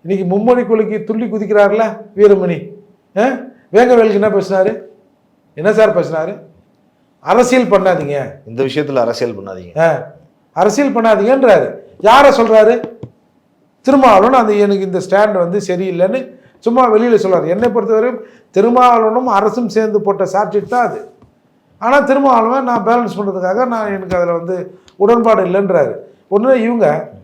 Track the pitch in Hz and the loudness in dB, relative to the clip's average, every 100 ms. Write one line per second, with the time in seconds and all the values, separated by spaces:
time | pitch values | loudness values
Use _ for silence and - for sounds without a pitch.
0 | 165 196 180 196 226 247 208 220 208 214 | -4 -4 -2 0 2 0 0 -2 -2 -6
1 | - 220 226 208 196 208 202 208 220 - | -6 -6 -6 -6 0 2 2 2 -2 -6
2 | - 190 208 196 180 156 - - _ _ | -14 2 4 4 0 -6 -10 -20 _ _
3 | _ 185 247 254 - _ _ 202 247 240 | _ -2 -2 -4 -12 _ _ 2 4 4
4 | 220 196 214 196 190 190 190 226 - _ | 2 2 0 -2 -2 0 0 -2 -14 _
5 | _ _ _ _ _ - 180 214 214 175 | _ _ _ _ _ -4 0 2 2 2
6 | 147 160 165 208 - _ _ _ _ _ | -4 -6 -8 -10 -20 _ _ _ _ _
7 | _ _ 151 208 240 254 208 196 185 170 | _ _ 0 2 2 2 2 0 2 -2
8 | 143 143 135 - - 117 135 143 139 135 | -4 -6 -8 -14 -14 -6 -4 -4 -2 -2
9 | 117 113 120 98 98 92 90 151 165 139 | -2 -2 -6 -6 -14 -16 -12 -2 -2 -2
10 | - - _ _ _ 160 202 208 277 233 | -8 -20 _ _ _ -2 0 0 -2 0
11 | 226 202 208 269 262 175 135 - - _ | 0 2 2 2 4 4 0 -10 -20 _
12 | 202 254 277 - 226 220 214 240 - - | 4 6 6 4 4 4 4 2 -6 -16
13 | - _ _ _ _ _ _ _ - 277 | -20 _ _ _ _ _ _ _ 0 4
14 | 254 196 220 262 214 208 202 196 190 180 | 6 6 4 2 2 0 0 0 -2 -6
15 | 139 196 214 190 170 202 - 180 190 175 | -2 0 2 0 -2 -4 -4 -4 -4 -2
16 | 190 254 254 - _ _ 233 240 247 214 | -2 -2 -10 -20 _ _ -2 2 2 2
17 | 240 220 190 180 151 185 240 220 226 220 | 2 2 2 0 0 -2 -2 -2 -2 0
18 | 247 240 - _ _ 190 226 240 247 233 | -2 -6 -16 _ _ 0 2 4 4 4
19 | 220 233 254 202 214 214 233 220 220 208 | 2 0 0 0 0 -2 -4 -2 -2 -2
20 | 202 196 185 185 185 202 - 247 226 - | -2 -2 -2 -2 -2 -4 -4 -2 -2 -6
21 | - _ _ _ _ _ _ _ 226 285 | -14 _ _ _ _ _ _ _ 0 0
22 | - 269 277 233 226 262 247 233 208 240 | 2 0 2 2 0 -2 -2 -2 0 -2
23 | 220 175 202 185 180 202 247 226 208 196 | -2 -6 -6 -4 -4 -2 -2 -4 -6 -8
24 | 185 180 175 170 170 185 180 - _ _ | -4 -4 -2 -4 -6 -8 -10 -18 _ _
25 | 202 233 226 202 185 190 202 170 127 101 | 2 2 2 0 0 -2 0 0 0 -4
26 | - _ _ 202 247 254 226 233 170 156 | -16 _ _ -2 2 0 0 0 0 -2
27 | - - | -8 -18